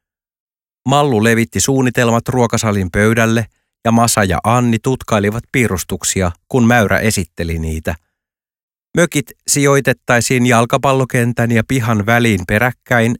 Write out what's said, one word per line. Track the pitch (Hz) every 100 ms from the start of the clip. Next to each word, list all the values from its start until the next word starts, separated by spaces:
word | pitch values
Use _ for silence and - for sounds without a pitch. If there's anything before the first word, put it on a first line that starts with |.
| _ _ _ _ _ _ _ _ 127
Mallu | 143 147 107
levitti | 113 113 113 104
suunnitelmat | - 135 123 127 117 113 -
ruokasalin | 127 117 110 113 101 90
pöydälle | 101 107 113 113 117 107 _ _ _
ja | 113
Masa | 113 117 -
ja | 95 85
Anni | 110 123 120 113
tutkailivat | 135 127 - 107 101 113 -
piirustuksia, | 135 107 90 - 92 - 95 87 - -
kun | 131 117
Mäyrä | 120 98 92
esitteli | 110 - 85 - 82 82
niitä. | 80 80 90 85 _ _ _ _ _ _ _ _ _ 156
Mökit | 170 143 - - -
sijoitettaisiin | 147 139 139 135 - - 120 - 127 123
jalkapallokentän | 117 120 135 139 135 127 127 120 120 117
ja | 113 -
pihan | 131 113 110 101
väliin | 120 117 95 90
peräkkäin | 104 123 - - 123 113